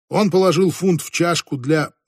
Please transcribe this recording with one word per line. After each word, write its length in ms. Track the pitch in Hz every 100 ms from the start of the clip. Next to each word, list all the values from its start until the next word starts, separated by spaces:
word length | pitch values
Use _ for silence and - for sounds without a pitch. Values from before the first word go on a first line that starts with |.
| _
Он 220 | 180 208
положил 400 | 180 190 156 185
фунт 320 | - 185 170
в 80 | -
чашку 460 | - 175 165 - 139
для 360 | 123 156 139 -